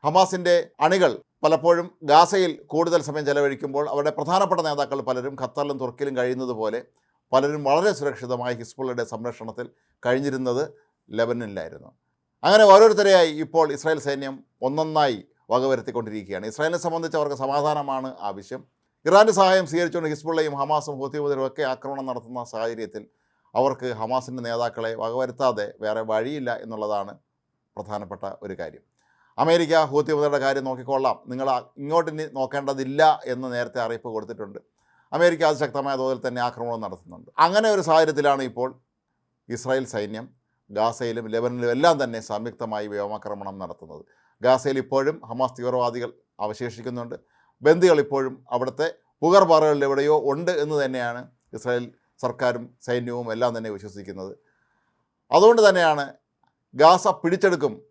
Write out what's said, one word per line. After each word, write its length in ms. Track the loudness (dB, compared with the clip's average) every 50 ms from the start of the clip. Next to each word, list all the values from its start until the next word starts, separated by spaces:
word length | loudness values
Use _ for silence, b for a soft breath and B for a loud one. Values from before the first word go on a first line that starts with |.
| -2
ഹമാസിൻ്റെ 520 | 2 4 4 4 4 2 -2 2 2 2 2 2 -2 _ _ 2
അണികൾ 260 | 2 4 4 4 2 2 0 -10 _ _ _ 0
പലപ്പോഴും 440 | 2 2 4 4 4 2 2 2 -8 _ _ 0 4
ഗാസയിൽ 400 | 6 6 6 6 4 0 0 0 -2 -6 -12 _ -2
കൂടുതൽ 280 | -2 0 2 0 0 0 -2
സമയം 180 | -6 -6 -2 -2
ചെലവഴിക്കുമ്പോൾ 560 | 0 2 0 0 -2 -4 -8 -6 -4 -4 -4 -2 -2
അവരുടെ 200 | -2 -2 -2 -2 -4
പ്രധാനപ്പെട്ട 440 | -4 0 0 0 2 2 0 0 0 -2
നേതാക്കൾ 320 | -2 -2 -4 -4 -4 -6 -4 -4
പലരും 240 | -4 -4 -4 -8 -10 -8
ഖത്തറിലും 380 | -10 -8 _ -6 -6 -4 -6 -6
തുർക്കിയിലും 340 | -8 -10 -8 -8 -8 -6 -4 -2
കഴിയുന്നത് 340 | -2 -2 -2 -4 -6 -8 -6 -4
പോലെ 180 | -4 -6 -6 -6 -10 _ _ _ _ _ _ _ _ _ 0
പലരും 300 | 2 2 2 -2 -2 0 2
വളരെ 220 | 2 2 2 2 0 0
സുരക്ഷിതമായി 560 | -4 -6 -6 -6 -8 -6 -6 -4 -4 -6 -6 -6
ഹിസ്ബുള്ളയുടെ 440 | -8 -16 -12 -8 -8 -6 -4 -6 -6 -6 -6
സംരക്ഷണത്തിൽ 540 | -10 -10 -10 -10 -10 -14 -14 -12 -12 -14 -14 _ _ _ _ _ _ -2
കഴിഞ്ഞിരുന്നത് 580 | -2 -2 0 0 -4 -4 -4 -4 -2 -2 -2 -4 -6 b b b b b b b _ -2 -2
ലെബനനിലായിരുന്നു. 760 | -2 -2 -2 -6 -6 -8 -8 -10 -10 -10 -14 -18 -20 -20 _ _ _ _ _ _ _ _ _ _ 2
അങ്ങനെ 200 | 4 6 8 10 12 12
ഓരോരുത്തരെയായി 580 | 12 12 10 8 6 4 6 6 6 6 4 2 -4 -8
ഇപ്പോൾ 220 | -2 2 2 2 2 0 -4
ഇസ്രായേൽ 240 | -2 -2 -2 -2 -2 -4
സൈന്യം 300 | -4 -4 -6 -10 -12 -12 -18 _ _ _ -6 -4
ഒന്നൊന്നായി 500 | -2 -2 -4 -2 2 2 2 2 0 -2 -8 _ _ _ _ _ -2
വകവരുത്തിക്കൊണ്ടിരിക്കുകയാണ്. 920 | 0 2 0 0 -2 -2 -6 -8 -6 -8 -6 -8 -10 -10 -8 -8 -8 -8 -8 -6
ഇസ്രായേലിനെ 280 | -4 -4 -2 -2 -2 -4
സംബന്ധിച്ച് 340 | -4 -6 -4 -6 -4 -4 -4
അവർക്ക് 180 | -4 -4 -4 -6 -6
സമാധാനമാണ് 680 | -4 -2 -2 0 0 -2 -2 -4 -6 -6 -6 -6 -8 -12 -10 -10 -10
ആവശ്യം. 340 | -10 -10 -12 -14 -14 -16 -16 _ _ _ _ _ _ _ _ 4
ഇറാൻ്റെ 260 | 6 6 6 6 6 4
സഹായം 280 | 4 4 4 2 2 0
സ്വീകരിച്ചുകൊണ്ട് 420 | -2 -2 -2 -2 -2 -4 -4 -4
ഹിസ്ബുള്ളയും 420 | -6 -6 -6 -4 -2 -2 -2 -2 -2 -6
ഹമാസും 360 | -4 -2 -2 -2 -2 -4 -10 -8
ഹൂത്തി 180 | -8 -8 -6 -6 -4
മുതലും 200 | -2 -2 -2 -2 -6
ഒക്കെ 160 | -4 -4 -4 -4
ആക്രമണം 340 | -4 -6 -8 -10 -10 -8 -8 -8
നടത്തുന്ന 300 | -8 -10 -10 -12 -12 -12 -12 -10
സാഹചര്യത്തിൽ 520 | -8 -6 -6 -6 -6 -6 -10 -10 -10 -14 -16 _ _ _ _ _ _ _ _ _ _ 0
അവർക്ക് 280 | 0 0 0 -2 -6 -8 -6 -6
ഹമാസിൻ്റെ 420 | -6 -4 -4 -4 -4 -6 -10 -8 -6
നേതാക്കളെ 460 | -4 -2 -2 -2 -4 -4 -4 -6 -6 -6 -4
വകവരുത്താതെ 640 | -6 -6 -4 -4 -4 -4 -4 0 0 0 0 0 -6 -8 -8 -8 -6
വേറെ 180 | -4 -4 -4 -4 -2
വഴിയില്ല 400 | -2 -2 -2 -2 -6 -8 -6 -6 -6 -8 -8
എന്നുള്ളതാണ് 500 | -12 -8 -6 -6 -4 -4 -4 -6 -8 -12 _ _ _ _ _ _ _ _ _ _ _ _
പ്രധാനപ്പെട്ട 480 | -16 -12 -10 -10 -10 -10 -10 -14 -12 -12 -12 -12 -12 -12
ഒരു 100 | -12 -10 -10
കാര്യം. 240 | -10 -12 -12 -18 _ _ _ _ _ _ _ _ _ _ _ -2
അമേരിക്ക 420 | 2 4 4 2 2 4 4 2 2 2
ഹൂത്തി 200 | 0 -2 0 0 0 0
മുതലുടെ 220 | 0 0 0 0 0
കാര്യം 200 | 0 -2 -2 -4 -6
നോക്കിക്കൊള്ളാം, 500 | -8 -8 -6 -4 -4 -2 0 -2 -2 -2 _ -12
നിങ്ങൾ 180 | -8 -6 -2 -2 -2
ആ, 20 | -2 -4 -10 _ -14 -8
ഇങ്ങോട്ട് 260 | 0 0 0 0 0 -4
ഇനി 120 | -8 -10 -10 -6 -6
നോക്കേണ്ടതില്ല 640 | -6 -4 -4 -6 -4 -4 -4 -4 -4 -6 0 4 4 4 4 2 -2 -8 -6
എന്ന് 140 | -6 -6 -8 -6
നേരത്തെ 240 | -6 -6 -6 -4 -6 -4
അറിയിപ്പ് 240 | -4 -6 -8 _ -8 -8
കൊടുത്തിട്ടുണ്ട്. 440 | -8 -8 -10 -12 -12 -12 -14 -14 -20 _ _ _ _ _ _ _ _ _ _ 0 4
അമേരിക്ക 280 | 4 4 4 4 2 2
അത് 80 | 2 2 -2
ശക്തമായ 320 | -4 -4 -6 -4 -4 -4 -2
തോതിൽ 200 | -2 -2 -4 -2 -4
തന്നെ 180 | -6 -4 -2 -4 -4
ആക്രമണം 340 | -4 -6 -8 -8 -8 -8 -8 -10
നടത്തുന്നുണ്ട്. 420 | -12 -14 _ -20 -20 -20 -20 -16 _ 2 2
അങ്ങനെ 240 | 4 4 2 2 4 2
ഒരു 100 | 2 2 4
സാഹചര്യത്തിലാണ് 540 | 4 4 4 4 2 0 2 2 2 0 -2 -6
ഇപ്പോൾ 200 | -6 -6 -6 -6 -8 _ _ _ _ _ _ _ _ _ _ _ _ _ _ _ -10 -10
ഇസ്രായേൽ 300 | -4 -2 -2 -2 -2 -4 -6
സൈന്യം 320 | -6 -6 -6 -8 -12 -14 -14 _ _ _ _ _ _ _ _ -4 0
ഗാസയിലും 480 | 0 0 0 -2 -6 -6 -4 -6 -8 -4 -4
ലെബനനിലും 380 | -2 -2 -2 -4 -2 -2 -2 -2
എല്ലാം 200 | 4 4 4 4 4 0
തന്നെ 180 | -4 -6 -10 -10 -8
സംയുക്തമായി 580 | -8 -8 -8 -10 -10 _ -10 -8 -6 -8 -8 -6 -6
വ്യോമാക്രമണം 600 | -6 -6 -6 -8 -10 -10 -10 -12 -10 -10 -12 -12 -12 -12
നടത്തുന്നത്. 400 | -14 -14 _ -18 -20 -20 -20 -20 _ _ _ _ _ _ _ 2 2
ഗാസയിൽ 320 | 2 2 2 -2 -4 -4 -4
ഇപ്പോഴും 320 | -2 -2 -2 -2 -2 -4 -6 -10 -14
ഹമാസ് 260 | -6 -4 -4 -4 -4 -6
തീവ്രവാദികൾ 500 | -6 -4 -2 0 -2 -2 -2 -4 -8 -10 -12 _ _ _ _ _ -8 -8
അവശേഷിക്കുന്നുണ്ട്. 720 | -8 -8 -8 -10 -10 -10 -12 -12 -10 -10 -12 -12 -14 -18 _ _ _ _ _ _ _ _ 4
ബന്ദികൾ 320 | 4 6 8 8 6 6 6 4
ഇപ്പോഴും 300 | 0 0 -2 -2 -4 -6 -10 _ -4 -4
അവിടുത്തെ 340 | -2 -2 -4 -4 -4 -4 -4 -4 _ _ _ _ _
പുകർബാറുകളിൽ 600 | 0 6 6 6 8 8 6 6 6 4 4 2 2
എവിടെയോ 300 | 0 0 0 2 2 2 2 2 0
ഉണ്ട് 200 | -2 -2 -2 -2 -2 -2 -2
എന്ന് 120 | -2 -2 -2
തന്നെയാണ് 400 | -2 -2 -4 -4 -6 -6 -6 -8 -12 -16 _ _ _ _ -18 -12
ഇസ്രായേൽ 280 | -6 -4 -4 -4 -4 -8 -16 _ _ _ _ _ -6
സർക്കാരും 400 | -6 -4 -2 -2 -2 -2 -2 -8 -14 _ _ -8 -4
സൈന്യവും 400 | -4 -4 -4 -4 -8 -8 -6 -6 -4
എല്ലാം 180 | -2 -2 -2 -2 -4
തന്നെ 120 | -8 -8 -10
വിശ്വസിക്കുന്നത്. 580 | -10 -12 -16 -16 -16 -16 -14 -12 -12 -12 -12 -14 _ _ _ _ _ _ _ _ _ _ _ _ _ _ _ _ _ _ _ 4
അതുകൊണ്ട് 260 | 8 8 8 8 8 8 6
തന്നെയാണ് 380 | 6 6 4 2 2 2 -2 -6 -8 _ _ _ _ _ _ _ _ _ _ _ 0 6
ഗാസ 240 | 8 8 8 8 4 0 -2 0
പിടിച്ചെടുക്കും 520 | 0 -2 -2 2 2 2 2 2 0 -2 -4 -4 -18 _